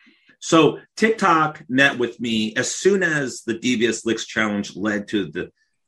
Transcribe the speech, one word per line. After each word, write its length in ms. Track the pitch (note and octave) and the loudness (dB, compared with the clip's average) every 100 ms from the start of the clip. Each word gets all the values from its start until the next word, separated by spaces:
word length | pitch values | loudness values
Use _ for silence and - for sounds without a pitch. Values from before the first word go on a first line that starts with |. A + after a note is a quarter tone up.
| _ _ _ _ | _ _ _ _
So 400 | - E3 D3 - - - | 2 4 4 2 -10 0
TikTok 680 | A3+ A3 F#3+ D#3+ D3+ - - | 0 2 2 2 0 -4 -4
met 300 | B2+ C#3 A#2+ | 2 2 2
with 220 | A#2 - | -4 -4
me 360 | A#2+ A2 G#2+ B2+ | -2 -2 -2 -2
as 180 | - | -4
soon 280 | - F#3 G3+ | 0 2 2
as 400 | E3+ D3+ B2+ - | 0 -2 -4 -8
the 140 | A#2 A2 | -6 -4
Devious 500 | A#2+ A2+ A2+ A2 A2+ | -2 0 0 -2 -4
Licks 200 | A2+ - | -4 -4
Challenge 480 | A2+ G#2+ G#2 F#2+ - | -4 -2 -2 -6 -6
led 320 | G#2+ G#2 G2+ | -4 -4 -4
to 240 | G#2+ D#2+ | -4 -4
the, 200 | E2+ - _ _ _ | -8 -10 _ _ _